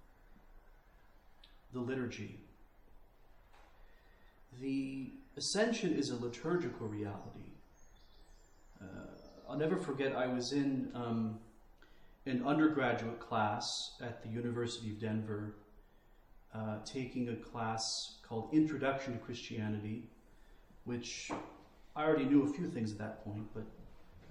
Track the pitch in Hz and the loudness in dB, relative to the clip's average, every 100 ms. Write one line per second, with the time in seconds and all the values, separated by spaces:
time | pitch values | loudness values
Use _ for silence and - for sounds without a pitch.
0 | - - - - - - - - - - | -20 -20 -20 -20 -20 -20 -20 -20 -20 -20
1 | - - - - - - - 123 120 131 | -20 -20 -20 -20 -20 -20 -10 -6 -2 0
2 | 117 107 107 - - - - - - - | -2 -4 -8 -10 -16 -20 -20 -20 -20 -20
3 | - - - - - - - - - - | -20 -20 -20 -20 -20 -20 -20 -20 -20 -20
4 | - - - - - 123 135 135 135 135 | -20 -20 -20 -20 -18 -6 0 0 0 -4
5 | 131 - - - - 196 240 220 180 143 | -6 -8 -14 -6 0 4 4 4 2 2
6 | 127 120 120 - 160 175 127 - 113 104 | 2 0 -4 -4 0 2 0 -2 -4 -2
7 | 104 98 - - - - - - - - | -4 -6 -10 -12 -14 -16 -20 -20 -20 -20
8 | - - - - - - - - 95 98 | -20 -20 -20 -20 -20 -20 -20 -16 -14 -12
9 | 95 - - - - 123 160 - - 131 | -12 -14 -18 -16 -4 2 4 4 2 2
10 | 135 120 127 123 120 143 139 135 123 120 | 2 4 2 2 2 4 4 4 0 -2
11 | 120 113 110 107 - - - - - - | 0 2 2 -2 -10 -20 -20 -20 -20 -20
12 | - - - 123 127 151 156 139 127 - | -20 -12 -2 2 4 8 8 8 4 2
13 | 113 - - 113 107 104 - - - - | 0 -6 -2 2 4 2 -2 -4 -6 -6
14 | 123 110 110 110 120 120 117 - 110 104 | -8 -8 -6 -2 0 0 0 -2 -6 -2
15 | 110 110 107 104 104 104 - - - - | 0 0 0 -2 -4 -8 -16 -20 -20 -20
16 | - - - - - 110 107 107 - 135 | -20 -20 -20 -20 -12 -6 -2 -4 -4 -4
17 | 123 131 120 113 - 117 110 113 - - | -2 0 0 -2 -4 -4 -2 0 0 -2
18 | - - - 113 104 156 156 143 135 135 | -6 -10 -6 -4 4 6 6 4 2 2
19 | - 113 - 120 - 117 107 107 104 117 | 0 -4 -4 -8 -4 -2 0 0 -2 -6
20 | - - - - - - - - - 120 | -8 -16 -20 -20 -20 -20 -20 -12 -4 -4
21 | - - - - - - - - - 151 | -4 -6 -4 -6 -6 -14 -20 -20 -10 0
22 | 156 139 135 143 139 - 165 131 107 104 | 4 6 8 8 8 4 -2 0 -2 -2
23 | 107 107 104 104 107 - 110 - - - | -4 -6 -6 -6 -6 -8 -10 -12 -16 -16
24 | - - - | -18 -18 -8